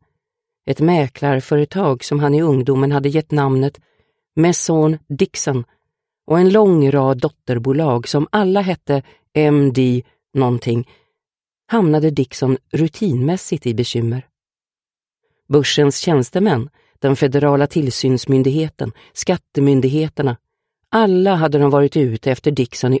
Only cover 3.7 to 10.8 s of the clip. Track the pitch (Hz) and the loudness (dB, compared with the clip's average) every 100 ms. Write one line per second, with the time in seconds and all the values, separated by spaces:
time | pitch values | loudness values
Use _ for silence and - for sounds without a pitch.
3.7 | - _ _ _ _ _ - 170 170 - | -6 _ _ _ _ _ 0 0 0 0
4.7 | 160 156 156 - 139 190 - - 131 120 | 0 2 -2 -6 -4 -4 -4 -6 -4 -6
5.7 | _ _ _ _ _ - 160 185 214 208 | _ _ _ _ _ -2 2 4 4 4
6.7 | 170 139 143 131 131 151 - - 123 123 | 4 4 2 0 0 -4 -8 -6 -4 -2
7.7 | 135 160 120 117 147 147 214 196 196 190 | 0 0 -2 -2 -4 -2 0 0 0 -2
8.7 | 175 - 139 - _ _ - 151 147 139 | -4 -2 -4 -4 _ _ 0 2 4 2
9.7 | 127 127 123 - _ _ 139 127 120 123 | 2 0 0 -4 _ _ -2 -2 -2 -2
10.7 | 117 | -4